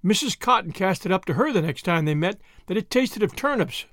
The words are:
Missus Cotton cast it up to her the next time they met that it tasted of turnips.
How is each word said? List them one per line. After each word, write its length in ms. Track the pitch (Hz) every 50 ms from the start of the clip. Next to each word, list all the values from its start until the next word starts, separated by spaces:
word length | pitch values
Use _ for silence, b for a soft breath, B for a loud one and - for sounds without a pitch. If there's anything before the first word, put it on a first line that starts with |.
| -
Missus 320 | 180 214 - - 254 -
Cotton 360 | - - - 254 226 - 165
cast 320 | - - 196 190 185 - -
it 80 | 185
up 140 | 185 190 -
to 80 | - 156
her 180 | 127 254 311
the 120 | 269 196 156
next 180 | 165 - -
time 240 | - - 170 165 156
they 80 | 151 151
met 260 | 147 160 180 214 - b b b b b b
that 100 | 185 214
it 140 | - -
tasted 320 | - 247 262 - - 214 214
of 120 | - -
turnips. 520 | - - 285 285 247 170 - - - - _